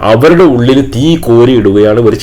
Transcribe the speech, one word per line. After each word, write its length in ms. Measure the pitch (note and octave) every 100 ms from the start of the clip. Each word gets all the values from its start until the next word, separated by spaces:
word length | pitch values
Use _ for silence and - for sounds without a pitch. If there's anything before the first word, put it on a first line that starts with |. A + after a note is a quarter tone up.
| G#2
അവരുടെ 340 | A#2 D3+ E3+ F3 B2
ഉള്ളിൽ 240 | A#2+ C3+ - A2
തീ 120 | D3+ E3 A#2+
കോരി 260 | A#2 A#2+ B2+
ഇടുകയാണ് 400 | G2+ G2+ G#2+ A2
ഇവർ 100 | A2+ F#2+